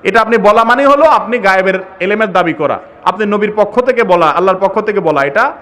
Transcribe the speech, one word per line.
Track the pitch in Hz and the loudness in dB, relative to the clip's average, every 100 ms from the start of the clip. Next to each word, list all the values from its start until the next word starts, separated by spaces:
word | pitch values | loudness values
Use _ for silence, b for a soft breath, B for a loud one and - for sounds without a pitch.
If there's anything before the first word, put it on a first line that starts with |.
এটা | 214 214 | 0 0
আপনি | 220 226 | 2 2
বলা | 202 214 | 4 4
মানে | 226 247 277 | 2 2 2
হলো | 285 | 4
আপনি | 311 233 196 240 | 4 2 -2 -2
গায়েবের | 196 190 190 185 185 - | 0 0 0 -4 -8 -8
এলেমের | 180 214 214 | -4 -2 -2
দাবি | 180 165 | 0 -2
করা, | 151 143 107 - - | -2 -4 -4 -10 -6
আপনি | - 185 208 | -6 -4 -4
নবীর | 208 208 214 | -2 -2 -2
পক্ষ | 208 247 | 0 0
থেকে | 254 233 | 0 0
বলা, | 202 175 160 | 0 2 2
আল্লাহর | 147 185 185 | 2 0 0
পক্ষ | 190 220 | -2 -2
থেকে | 208 202 | -2 -2
বলা, | 165 147 | -2 0
এটা | 139 214 262 - | 0 0 -2 -4